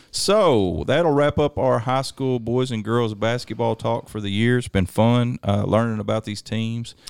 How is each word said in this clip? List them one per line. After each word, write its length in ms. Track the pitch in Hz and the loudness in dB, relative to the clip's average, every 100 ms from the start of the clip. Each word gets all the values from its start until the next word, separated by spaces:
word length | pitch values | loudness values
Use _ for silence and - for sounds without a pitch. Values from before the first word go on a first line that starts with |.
| _ | _
So 720 | - - 208 185 120 95 82 73 | -6 2 4 4 4 2 -2 0
that'll 240 | 139 170 | 2 2
wrap 260 | 143 147 147 | 2 2 2
up 200 | 147 - | 0 0
our 220 | 131 123 | 0 0
high 220 | 117 131 | 0 -2
school 380 | 135 - 135 127 | -2 -4 -2 -2
boys 320 | 113 123 127 | -2 -2 -2
and 120 | 113 | -4
girls 300 | 104 117 117 | -2 0 0
basketball 600 | 107 110 123 - 113 117 113 | 0 -2 -2 -6 -4 -2 -2
talk 320 | 113 117 - | -2 -4 -6
for 140 | 107 | -8
the 80 | 101 | -4
year. 280 | 98 117 123 | 0 2 2
It's 100 | 120 | 0
been 160 | 98 90 | -2 -2
fun, 540 | - 113 120 120 127 | 2 4 4 2 -2
uh, 200 | - 101 98 | -2 0 2
learning 340 | 101 117 107 | 0 0 -4
about 240 | 104 107 | -4 -4
these 180 | 110 104 | -4 -10
teams. 540 | - 110 113 117 117 - - | -6 -6 -4 -6 -10 -14 -14